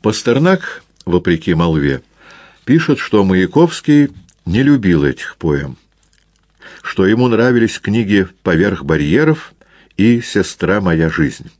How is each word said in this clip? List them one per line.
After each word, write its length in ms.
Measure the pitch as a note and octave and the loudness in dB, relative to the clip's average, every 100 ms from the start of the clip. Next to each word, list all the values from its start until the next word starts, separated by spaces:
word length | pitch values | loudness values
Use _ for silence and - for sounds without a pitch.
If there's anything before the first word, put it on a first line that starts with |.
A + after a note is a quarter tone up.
Пастернак, 800 | G#2+ A2 - B2 E3+ F#3+ - - _ _ | -2 -2 -2 2 2 0 -4 -16 _ _
вопреки 500 | - F2 F2 E2+ F#2 | -2 -2 0 -2 0
молве, 480 | E2 E2+ D#2 C#2+ C2 _ _ - - - _ | 0 2 0 0 -4 _ _ -20 -20 -20 _
пишет, 340 | - D#3 D#3+ C#3 | 0 0 2 -4
что 260 | - G#2+ | 0 0
Маяковский — 880 | F#2+ F#2 F#2 D3 E3+ - - D3 C#3+ - - _ | 2 2 2 2 0 0 2 2 2 -4 -20 _
не 180 | - G2+ | -4 0
любил 420 | C3+ C#3+ G2 E2 | 2 2 2 2
этих 320 | C#2+ B1+ - - | 0 -4 -14 -6
поэм, 400 | E2 C#2+ C#2+ B1+ _ _ _ _ _ _ _ _ - - | -2 -2 -4 -14 _ _ _ _ _ _ _ _ -20 -18
что 240 | - - F#2+ | -10 -2 0
ему 220 | A2+ B2 | 2 2
нравились 500 | A2 B2 B2 A2+ - | 2 2 2 0 -2
книги 480 | - A2 G#2 G2+ F#2 _ | -4 -2 0 0 0 _
«Поверх 420 | - E2 G2+ F#2+ | -2 0 0 -2
барьеров» 680 | C#2 D#2 D2 G#2+ D#3 D#3 - _ _ _ _ - | -2 -2 0 2 2 -2 -6 _ _ _ _ 0
и 240 | G#2+ A#2+ | 2 2
«Сестра 600 | A#2+ G#2 F2+ - E2+ G2+ | -2 -4 -4 -4 -2 0
моя 280 | F#2 D#2+ D#2+ | 0 0 0
жизнь». 420 | E2 C#2+ - - | 0 -4 -4 -20